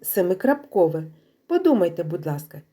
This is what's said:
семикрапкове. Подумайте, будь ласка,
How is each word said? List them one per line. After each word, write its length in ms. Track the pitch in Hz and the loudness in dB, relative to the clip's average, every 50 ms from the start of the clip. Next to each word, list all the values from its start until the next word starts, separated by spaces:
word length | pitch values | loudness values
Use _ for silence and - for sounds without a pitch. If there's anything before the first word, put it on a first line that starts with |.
семикрапкове. 1000 | - - - 202 180 180 185 185 - 254 285 285 - - - 208 175 160 151 160 160 160 - _ _ _ _ _ _ | -10 -4 -2 0 0 0 0 0 0 0 0 -2 -4 -2 2 2 2 2 2 -2 -8 -10 -16 _ _ _ _ _ _
Подумайте, 560 | - 339 359 381 330 285 214 180 170 165 - 170 | -2 0 2 4 4 4 4 2 0 0 -4 -6
будь 220 | 156 165 175 151 | -6 -6 -6 -4
ласка, 360 | 156 151 147 151 - - 147 - _ | -6 -6 -6 -8 -12 -18 -20 -20 _